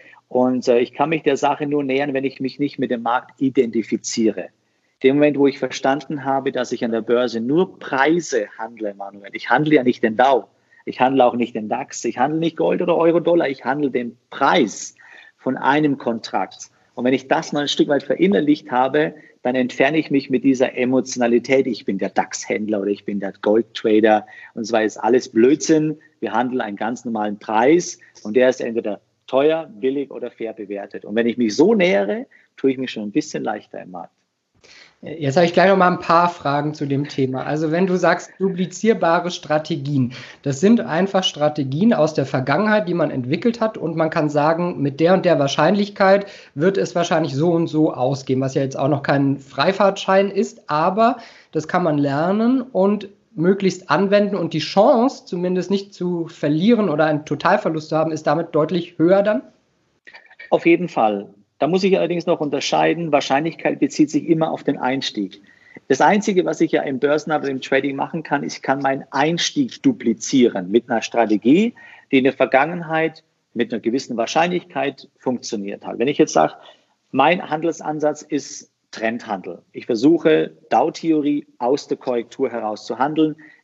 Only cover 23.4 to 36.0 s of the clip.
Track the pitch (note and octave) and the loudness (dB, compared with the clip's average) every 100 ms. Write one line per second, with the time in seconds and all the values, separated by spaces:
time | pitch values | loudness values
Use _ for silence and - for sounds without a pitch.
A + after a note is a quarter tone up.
23.4 | G#2+ A2 A2+ - A#2 G#2+ G#2+ G#2+ - - | 2 2 0 -4 2 4 6 4 0 -16
24.4 | - A#2 A2 A#2 G#2+ - A2 B2 - - | -16 -12 -4 0 -2 -2 0 2 2 4
25.4 | B2+ D#3 - D#3 D#3 D3+ _ _ A2 G#2+ | 4 4 2 2 0 -4 _ _ -4 -2
26.4 | B2 B2+ A2 G2+ A2 A#2+ A#2+ A2+ G#2+ G#2 | -2 -4 -6 -6 -6 -6 -6 -4 -4 -6
27.4 | - A2 B2 F3 F3 - _ _ G#2+ A2+ | -2 2 4 4 0 -10 _ _ -4 2
28.4 | B2+ B2 C3 A2+ A2 G2 _ _ - C3 | 2 2 -4 -4 -6 -8 _ _ -4 0
29.4 | D3 D#3+ D#3+ - C3 C#3 C3+ A#2 A#2+ - | 2 0 -4 -6 -4 -2 -6 -10 -12 -10
30.4 | A2+ G#2+ G2 G2+ G2+ G2+ - G#2+ A#2 A2+ | -10 -10 -12 -12 -12 -14 -6 -2 0 0
31.4 | A2+ G2+ F3 A3+ F3+ G3+ G3+ G#3+ C4+ _ | 0 4 4 4 4 2 0 -4 -8 _
32.4 | _ - C3+ C3 B2+ - G#2 D3 D3+ D#3+ | _ -2 -2 0 -4 -6 -4 -4 -4 -6
33.4 | B2+ G#2+ - G2 F#2+ F2+ E2+ _ _ _ | -6 -8 -10 -18 -16 -16 -18 _ _ _
34.4 | _ _ _ - - _ - D#3 C#3+ C3+ | _ _ _ -20 -20 _ -14 -6 0 2
35.4 | E3+ F3 F#3 G3 F3+ F3 | 4 6 6 6 4 2